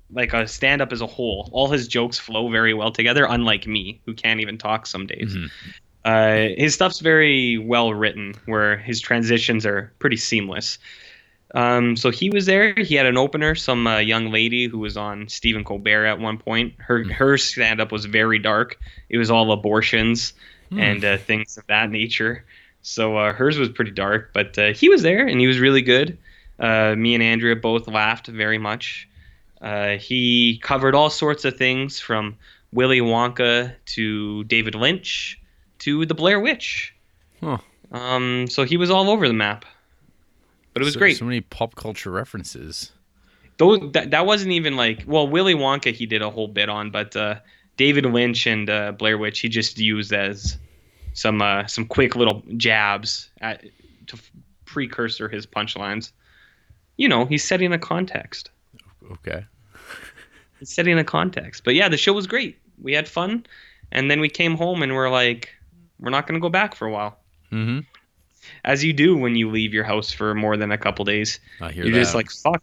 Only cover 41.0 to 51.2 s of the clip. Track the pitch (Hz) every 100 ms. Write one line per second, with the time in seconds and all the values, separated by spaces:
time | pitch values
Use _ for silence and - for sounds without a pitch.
41 | 196 135 120 123 - - 117 - 110 107
42 | 98 92 110 98 80 62 76 - - _
43 | _ _ _ _ _ - 170 208 147 151
44 | 175 151 185 208 190 175 156 135 113 107
45 | - 151 143 165 190 160 135 139 127 110
46 | 113 110 107 107 107 101 104 104 107 104
47 | 107 110 107 107 _ _ _ - 139 143
48 | 131 120 120 117 120 107 104 107 104 104
49 | 110 107 107 - 117 113 110 - 107 107
50 | 104 104 98 101 - - - - _ _
51 | - -